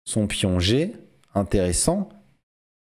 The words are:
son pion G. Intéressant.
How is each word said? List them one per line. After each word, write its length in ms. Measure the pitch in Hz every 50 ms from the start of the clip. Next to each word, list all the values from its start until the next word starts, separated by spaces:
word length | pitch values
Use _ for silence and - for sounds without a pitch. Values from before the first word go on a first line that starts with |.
| -
son 240 | - - 117 104
pion 320 | 104 - - - 98 92 90
G. 340 | 87 95 117 139 165 208 233 - - - _ _ _ _ -
Intéressant. 760 | 101 101 - - 101 90 90 87 - - - 175 208 196 - - - _ _ _ _ _ _ _ _ _ _ _ _